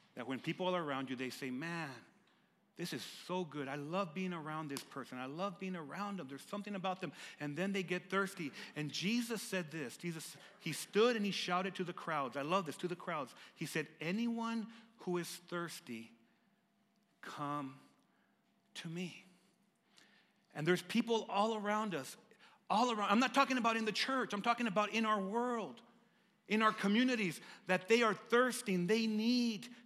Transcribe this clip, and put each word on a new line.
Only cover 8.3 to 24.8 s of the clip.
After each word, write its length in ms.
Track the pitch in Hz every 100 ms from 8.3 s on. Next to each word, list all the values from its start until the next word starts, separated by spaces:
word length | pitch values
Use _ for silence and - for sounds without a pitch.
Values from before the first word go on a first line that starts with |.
| - 147 - -
And 160 | - 151
Jesus 520 | - 180 233 233 226
said 280 | - 190 160
this. 280 | 160 123 -
Jesus, 400 | 175 160 - - - -
he 120 | 170
stood 440 | 143 - 202 240 226
and 80 |
he 80 | 208
shouted 420 | 180 - 180 190
to 100 | 185
the 80 | 175
crowds. 460 | 175 - 151 131 135
I 40 |
love 220 | 147 190
this, 120 | 156 135
to 120 | 175
the 80 | 175
crowds. 380 | - 160 127 - -
He 120 | - 160
said, 220 | 160 156 -
"Anyone 680 | 156 208 233 233 226 226 220 - - -
who 180 | - 175
is 100 | 170
thirsty, 840 | - - 175 170 - - 113 113 - _ _ _ _ _ _ _ _ _ _
come 540 | - - 143 147 139 139 - _ _ _ _ _ _ _ _ -
to 120 | 165
me." 380 | 165 180 - - _ _ _ _ _ _ _ - _ _ _ _
And 120 | - 151
there's 160 | 180
people 420 | - 226 233 226 220
all 260 | 196 220 220
around 380 | 202 214 220
us, 200 | 160 131 - - - - - -
all 240 | 202 247
around. 180 | 220 202
I'm 100 | 208
not 120 | 262
talking 240 | 277 269 254
about 220 | 226 226
in 80 | 214
the 60 |
church. 420 | 202 - 262 233
I'm 80 | 208
talking 240 | 233 233 233
about 260 | 202